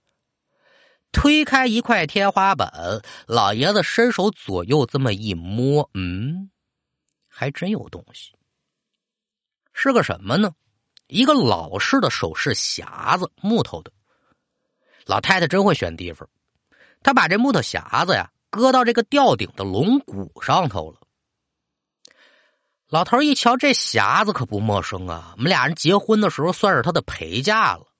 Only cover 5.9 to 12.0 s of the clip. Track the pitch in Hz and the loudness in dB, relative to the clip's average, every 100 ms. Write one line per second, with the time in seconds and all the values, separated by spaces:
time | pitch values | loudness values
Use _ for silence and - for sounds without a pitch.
5.9 | 98 90 90 123 180 196 _ _ _ _ | -6 -6 -6 -6 -8 -12 _ _ _ _
6.9 | _ _ _ _ - 131 143 185 214 - | _ _ _ _ -8 -8 -6 -6 -6 -8
7.9 | - - - - _ _ _ _ _ _ | -18 -20 -20 -20 _ _ _ _ _ _
8.9 | _ _ _ _ _ _ _ _ - 277 | _ _ _ _ _ _ _ _ -4 0
9.9 | 240 147 90 95 151 208 - _ _ _ | 2 0 -4 -2 0 0 -4 _ _ _
10.9 | _ _ 160 269 285 135 90 80 95 - | _ _ 2 4 4 4 0 -2 -6 0
11.9 | 269 | 0